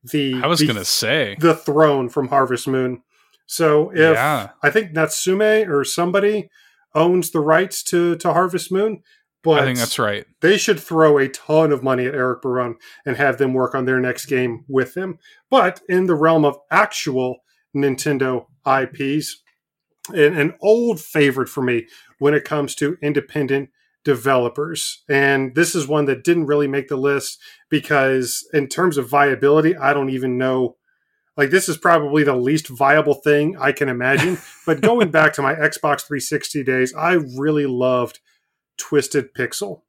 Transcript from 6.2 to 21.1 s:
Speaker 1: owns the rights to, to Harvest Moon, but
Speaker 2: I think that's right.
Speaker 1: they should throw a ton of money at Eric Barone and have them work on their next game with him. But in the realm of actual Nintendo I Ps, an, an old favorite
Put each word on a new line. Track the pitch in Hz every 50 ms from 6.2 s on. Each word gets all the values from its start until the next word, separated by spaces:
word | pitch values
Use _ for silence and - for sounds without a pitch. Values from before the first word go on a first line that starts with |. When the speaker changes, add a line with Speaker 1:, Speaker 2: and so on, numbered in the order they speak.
| 196 208 214 208 170 _ _ _ _ _ _ _ _ _ _
Speaker 1:
owns | 151 165 175 180 180 165 -
the | - 160
rights | 147 156 160 165 190 190 - - -
to, | - - 175 170 170 170
to | 165 - 175
Harvest | 160 170 185 180 170 165 165 -
Moon, | 185 196 208 220 208 - _ _ _ _ _ _ _ _ _
but | 160 156 143
Speaker 2:
I | 139
think | 135 123 123
that's | 117 113 - -
right. | 117 104 104 104 - _ _ _
Speaker 1:
they | - 170 208
should | 185 - - 196 160
throw | - - 165 160 160 156 147
a | 143 135
ton | 131 - - - - 156 156 160 156 147
of | 127 123
money | 135 131 127 127
at | 127 -
Eric | 135 127 127 120 -
Barone | - 131 123 127 123 120 117 _ - - - - _
and | 143 127
have | 107 143 139 123
them | 117 139 131 127
work | 131 127 120 -
on | 135 127
their | 131 131 127
next | 127 127 123 - -
game | - 139 127 127 120 117 113 - -
with | 135 131 123 - -
him. | 180 190 190 165 _ _ _ _ _ _ _
But | 269 262 190 180 185 - _ -
in | 180 185 185
the | 185 165
realm | 147 156 165 165 160 151
of | 143 139 - _ _
actual | 160 185 214 208 - - - 156 127 131 127 127 123 - _ _ _ _ _ _ -
Nintendo | 139 143 139 131 127 - 156 143 131 135 131 127 120 - _ _ _ _
I | 135 135 135 131
Ps, | 127 - - 139 135 143 156 147 - - _ _ _ _ _ _ _ _ _ _ _ _ _ - -
an, | - 160 147 147 180
an | 156 143 165 - _
old | - 202 220 240 240 233 208 156
favorite | - -